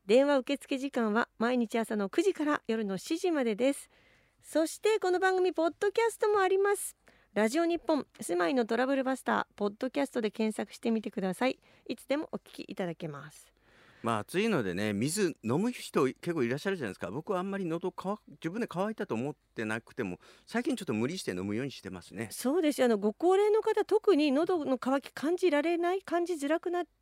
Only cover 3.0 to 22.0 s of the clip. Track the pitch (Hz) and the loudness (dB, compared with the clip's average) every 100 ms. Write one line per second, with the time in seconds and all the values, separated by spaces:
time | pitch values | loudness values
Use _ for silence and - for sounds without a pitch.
3 | - 330 359 302 233 202 262 - - _ | -4 -2 0 2 0 2 0 0 -8 _
4 | _ _ _ _ - 294 320 - 415 427 | _ _ _ _ -2 0 0 0 0 2
5 | 370 359 381 370 359 320 330 - 403 453 | 2 2 2 2 2 2 0 0 0 2
6 | 453 - 440 415 370 381 403 403 - - | 0 2 2 4 4 4 2 0 -4 -14
7 | _ _ _ 202 220 302 339 339 - 294 | _ _ _ 0 0 2 0 0 0 0
8 | - - - 349 339 262 220 233 262 269 | -2 -8 -4 0 2 2 2 0 2 0
9 | 254 262 - 214 - - 208 208 254 285 | 0 -2 0 -2 -2 -4 -4 -2 -4 -2
10 | 277 254 214 - 220 214 214 - 233 226 | -2 -2 -2 0 -2 -2 -8 -4 -2 -2
11 | 208 - 185 180 254 - _ - - 254 | -2 -4 -4 0 -2 -2 _ -14 -10 -8
12 | - 285 - 208 - - - 202 175 160 | -2 -2 -2 -8 -10 -14 -10 -6 -6 -4
13 | 165 143 151 - - _ _ _ - - | -8 -10 -14 -20 -20 _ _ _ -20 -6
14 | 113 110 - 180 226 165 95 87 107 101 | -2 -2 -2 0 2 2 0 0 0 0
15 | 135 190 180 - 110 143 240 - - 175 | 0 0 0 -2 -2 0 0 -4 -4 0
16 | 131 - 170 165 117 139 196 190 110 90 | 0 0 -4 0 0 0 -4 -4 -4 -6
17 | 87 123 190 185 196 196 175 165 185 - | -8 -6 -4 -4 -2 -4 -4 -4 -4 -6
18 | 185 214 - - 165 214 226 170 208 226 | -6 -8 -10 -10 -8 -6 -4 -2 -4 -4
19 | 202 113 139 - _ - 107 113 - - | -4 -4 -4 -8 _ -6 -4 -4 -6 -6
20 | 98 87 - - - 233 302 247 165 107 | -6 -6 -12 -20 -8 -4 -2 -4 -2 -2
21 | 127 190 - 90 98 107 139 - 95 92 | -2 -4 -6 -4 -4 -4 -6 -8 -12 -12